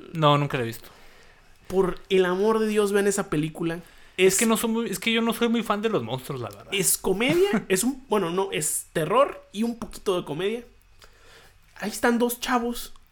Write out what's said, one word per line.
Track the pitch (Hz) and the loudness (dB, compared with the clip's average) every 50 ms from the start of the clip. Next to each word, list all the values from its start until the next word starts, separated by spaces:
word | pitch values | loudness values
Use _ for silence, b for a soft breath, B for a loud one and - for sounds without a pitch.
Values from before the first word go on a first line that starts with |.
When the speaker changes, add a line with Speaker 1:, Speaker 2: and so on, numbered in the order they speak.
| - - - | -20 -12 -2
Speaker 1:
No, | 165 156 147 147 | 2 4 6 6
nunca | 143 147 139 - 135 | 6 2 0 -2 -4
la | 120 | -4
he | |
visto. | 113 113 - B B B B B B B B B B B B B B B B - | -4 -6 -10 B B B B B B B B B B B B B B B B -14
Speaker 2:
Por | - 185 190 190 175 - - - - | -4 0 0 0 0 -2 -6 -4 0
el | 196 185 185 | 2 2 4
amor | 180 180 190 202 220 220 220 | 4 2 2 2 2 2 2
de | 220 214 | 0 2
Dios, | 208 208 208 196 202 | 2 2 2 2 2
vean | 202 202 | 2 2
esa | 202 196 208 190 - | 2 0 0 -2 -2
película. | - 151 151 160 - - 175 165 165 175 b b b b b b b - | -2 -2 -2 -2 -4 -4 -4 -4 -4 -6 b b b b b b b 2
Speaker 1:
Es | 185 190 185 | 4 4 4
Speaker 2:
Es | - | 4
Speaker 1:
que | 233 | 4
no | 220 220 | 2 2
soy | 214 - 226 | 2 2 0
muy, | 220 226 233 - | -2 -2 -2 -4
es | 196 - | -4 -4
que | - 233 226 | -2 0 0
yo | 233 226 | 2 2
no | 233 214 | 0 0
soy | 226 233 233 | 0 0 2
muy | 226 233 214 | 2 0 0
fan | - 208 208 | -2 -2 -2
de | 208 226 | 0 0
los | 208 151 117 | 0 0 -2
monstruos, | 110 120 127 - - 143 127 117 | -2 -6 -8 -8 -8 -8 -8 -8
la | 101 | -10
verdad. | - - - - - | -10 -14 -10 -6 -2
Speaker 2:
Es | 196 175 - - - | 0 0 0 0 0
comedia, | - - 185 196 240 277 311 349 381 403 247 202 - | 0 -2 0 0 0 2 2 4 4 4 2 0 0
Speaker 1:
<laughs> | - | 0
Speaker 2:
es | 190 185 - | 0 2 2
un, | 247 277 - - - | 0 -2 -4 -4 -2
bueno, | - 214 185 165 | 0 0 0 0
no, | 175 190 190 196 190 | 0 -2 -2 -2 -2
es | 180 156 - - - - - _ | -4 -4 -4 -4 -6 -8 -6 _
terror | 170 156 160 202 254 285 370 - - - - - | -2 -2 2 4 4 4 2 0 -6 -16 -12 -6
y | 196 226 | -4 -4
un | 233 240 - | -2 -4 -6
poquito | 208 - - - - 208 185 175 | -10 -12 -12 -6 -4 -2 -2 -2
de | - | -2
comedia. | 156 143 156 185 202 226 247 240 - - - _ _ _ b b b b b b b b b b b b b - _ _ | -4 -6 -4 -4 -4 -4 -6 -8 -14 -20 -20 _ _ _ b b b b b b b b b b b b b -20 _ _
Ahí | - 185 208 | -10 -8 -8
están | 214 - - 240 233 233 | -6 -2 0 0 2 2
dos | 240 240 240 - | 0 0 -2 -4
chavos | - - 254 240 233 240 240 - - - - - - _ | -4 -2 -2 -2 -2 -2 -6 -8 -10 -12 -16 -20 -20 _